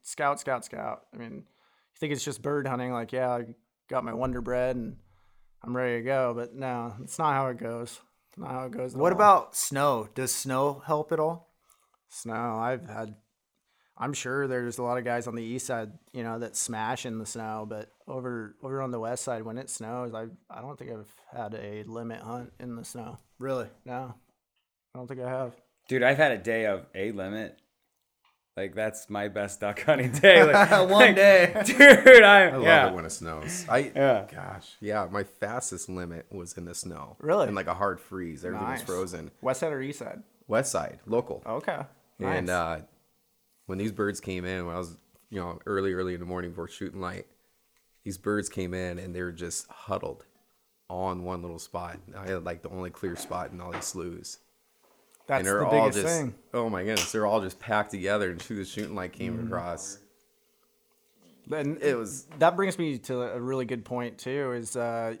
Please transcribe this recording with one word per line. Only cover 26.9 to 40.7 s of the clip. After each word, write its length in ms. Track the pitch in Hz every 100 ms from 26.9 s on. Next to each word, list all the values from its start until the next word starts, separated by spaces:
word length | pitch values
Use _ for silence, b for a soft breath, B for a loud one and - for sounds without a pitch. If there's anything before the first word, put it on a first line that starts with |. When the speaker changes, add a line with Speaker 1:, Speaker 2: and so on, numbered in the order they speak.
| 95
Speaker 3:
a 160 | 104
limit. 480 | 101 95 110 104 - _ _ _ _ _ _ _ _ _ 95
Like, 180 | 98
that's 340 | 101 107 107 -
my 180 | 104 104
best 320 | 104 101 -
duck 220 | 104 104
hunting 280 | - 139 127
day. 300 | 139 196 175
Like, 280 | 156 170 175
Speaker 2:
<laughs> 180 | 202 185
One 20 |
Speaker 3:
like, 240 | 202 240 190
Speaker 2:
day. 460 | 202 190 175 214
Speaker 3:
<laughs> 40 | 208
dude, 580 | 254 277 - 262 240
I, 220 | 202 202 175
Speaker 4:
I 40 |
love 100 | 135
Speaker 3:
yeah. 240 | 160 160 120
Speaker 4:
it 60 | 90
when 100 | 80
it 60 |
snows. 540 | - 82 78 78 180 165
I, 220 | 123 143 139
Speaker 3:
Yeah. 300 | 139 107 101
Speaker 4:
gosh, 440 | - 95 95 - -
yeah, 280 | 104 107 87
my 120 | 101
fastest 640 | 95 - 104 123 - 92 -
limit 360 | 92 87 85 -
was 260 | 98 87 -
in 80 | 85
the 80 |
snow. 440 | 87 90 76 71 -
Speaker 1:
Really? 280 | 151 196 120
Speaker 4:
In, 40 | 98
like, 120 | 85
a 80 | 90
hard 240 | 101 90
freeze. 440 | - 95 85 71 90
Everything 220 | 92 110
was 120 | 131
Speaker 1:
Nice. 80 | -
Speaker 4:
frozen. 440 | 90 92 85 76 -
Speaker 1:
West 180 | 127 131
side 140 | 165
or 80 | 139
east 180 | 135 143
side? 240 | - - - _ -
Speaker 4:
West 240 | 113 135